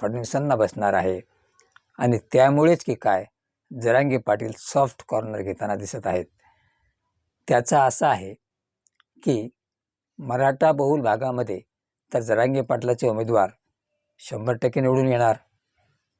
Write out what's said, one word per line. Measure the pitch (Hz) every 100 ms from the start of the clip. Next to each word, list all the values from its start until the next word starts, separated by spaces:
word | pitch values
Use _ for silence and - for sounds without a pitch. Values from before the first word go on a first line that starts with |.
फडणवीसांना | 104 120 117 139 143 123
बसणार | 104 - 101
आहे | 98 92 92 - _ _ _ _ _ _ -
आणि | 123 117 -
त्यामुळेच | - 131 143 160 170
की | -
काय | 117 113 95 104 _ _ _ -
जरांगे | 127 117 123 143 131
पाटील | 107 104 113 107
सॉफ्ट | - 143 135 - -
कॉर्नर | 110 113 107
घेताना | 98 95 107
दिसत | 101 101 123 101
आहेत. | 92 87 _ _ _ _ _ _ _ _ _ _ _ -
त्याचा | 123 120 151
असा | 131 - 160
आहे | 110 95 110 _ _ _ _ _ _ _ _
की | - 123 113 - _ _ _ _ _ -
मराठा | 139 123 135 135 160
बहुल | 147 139 151
भागामध्ये | 117 107 131 123 123 95 - _ _ _ _
तर | 127
जरांगे | 117 110 127 135
पाटलाचे | 120 123 123 120 123
उमेदवार | 107 113 113 95 - _ _ _ _ _ _
शंभर | - 113 110
टक्के | 120 131 120
निवडून | 131 131 131
येणार, | 120 117 107 _ _ _ _ _ _ _ _